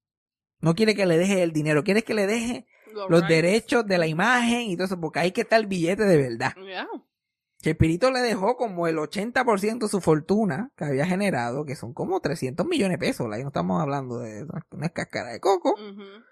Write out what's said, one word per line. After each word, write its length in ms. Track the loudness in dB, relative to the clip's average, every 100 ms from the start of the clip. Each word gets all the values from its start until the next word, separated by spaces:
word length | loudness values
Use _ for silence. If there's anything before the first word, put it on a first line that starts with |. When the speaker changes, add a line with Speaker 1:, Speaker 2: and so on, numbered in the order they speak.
| _ _ _ _ _ _
Speaker 1:
No 160 | 0 4
quiere 180 | 2
que 140 | 4 4
le 100 | 4
deje 240 | 4 2
el 100 | 2
dinero. 300 | 2 2 2
Quiere 200 | 4 0
que 100 | 0
le 140 | 0 0
deje 400 | 0 -2 -6 -10 _ -18
Speaker 2:
Los 160 | -10 2
Speaker 1:
los 120 | 2
Speaker 2:
rights. 80 | 4
Speaker 1:
derechos 580 | 4 4 2 2 0 2
de 100 | 0
la 80 | 2
imagen 560 | 0 2 2 2 0 -2
y 60 | -4
todo 80 | -4
eso. 160 | -4
Porque 180 | -4 0
ahí 100 | 0
que 100 | 0
está 140 | 2 2
el 100 | 2
billete 380 | 0 0 2
de 140 | 6 6
verdad. 360 | 4 -2 -4 -4
Speaker 2:
Yeah. 240 | -10 -8 -8 -10 -14 _ _ _ _ _
Speaker 1:
Chespirito 480 | -4 0 0 2 2
le 120 | 2
dejó 360 | 0 0 0 -2
como 300 | -4 -2 -2
el 100 | -2
ochenta 480 | -4 -4 -2 0 2
por 140 | 2
ciento 260 | 0 -2 -2
de 60 |
su 100 | 0
fortuna 680 | 2 2 2 2 2 -2 -6 -6
que 80 | -2
había 200 | 0 0
generado, 580 | 0 0 0 -2 -4
que 120 | -6 -10
son 180 | -10
como 260 | -8 -4 -4
trescientos 460 | -4 -4 -4 -4 -2
millones 340 | 0 0 0
de 60 | -2
pesos. 220 | -4 -6
Ahí 120 | -6
no 60 | -6
estamos 300 | -4 -2 -2
hablando 380 | -2 -4 -6 -8
de, 280 | -8 -10 -12
no 380 | -12 -12 -8
es 80 | -8
cáscara 380 | -6 -8 -8 -8
de 100 | -4
coco. 340 | 0 0 0
Speaker 2:
Ujú. 280 | -2 -6 -16 -18 -20 _